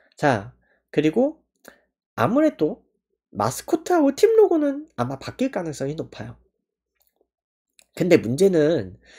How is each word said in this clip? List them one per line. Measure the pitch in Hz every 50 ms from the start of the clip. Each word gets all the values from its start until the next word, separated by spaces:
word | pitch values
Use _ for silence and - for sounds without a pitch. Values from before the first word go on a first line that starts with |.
| _ _ _
자, | - - 147 123 104 101 123 - _ _ _ _ _ _ _
그리고 | - 151 147 156 - 226 262 294 311 _ _ _ _ _ _ - - _ _ _ _ _ _ _ -
아무래도 | - 113 147 226 285 320 302 302 - 156 151 233 - _ _ _ _ _ _ _ _ _ _
마스코트하고 | - - 104 226 - - - - 339 320 330 - 359 339 294 277 277
팀 | - - 453 453
로고는 | 440 415 359 370 311 294 285 269 285 311 - _
아마 | - 120 127 135 127
바뀔 | - - - - 247 262 -
가능성이 | 196 175 160 139 - 139 135 151
높아요. | 160 127 - - - 110 117 117 _ _ _ _ _ _ _ _ _ _ _ _ _ _ _ _ _ _ _ _ _ _ _ _ _ _ _ _ _ _ _ -
근데 | - 160 180 170
문제는 | - 98 110 127 139 190 196 180 156 147 151 175 139 98 92 92 - _ _ -